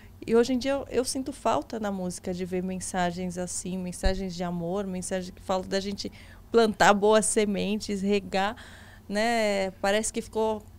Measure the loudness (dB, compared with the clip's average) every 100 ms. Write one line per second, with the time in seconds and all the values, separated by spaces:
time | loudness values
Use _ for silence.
0 | -20 -12 2 4 4 2 0 -2 -2 -2
1 | -2 -4 -6 -2 0 0 0 -4 -4 -2
2 | -4 -4 -6 -4 -4 -2 -4 -4 -4 0
3 | 0 0 -4 -4 -6 -6 -6 -4 -6 0
4 | 2 2 -2 -4 -4 -4 -2 -4 -4 -6
5 | -4 -6 -6 -10 -4 -4 -2 -4 -4 -6
6 | -8 -12 -18 -20 0 4 4 6 6 8
7 | 6 6 4 2 2 0 -2 -2 -4 -2
8 | 0 0 0 -2 -2 -4 -12 -20 -20 -18
9 | -6 0 2 2 2 0 -2 -2 0 2
10 | 0 -4 -4 -2 0 -2 -8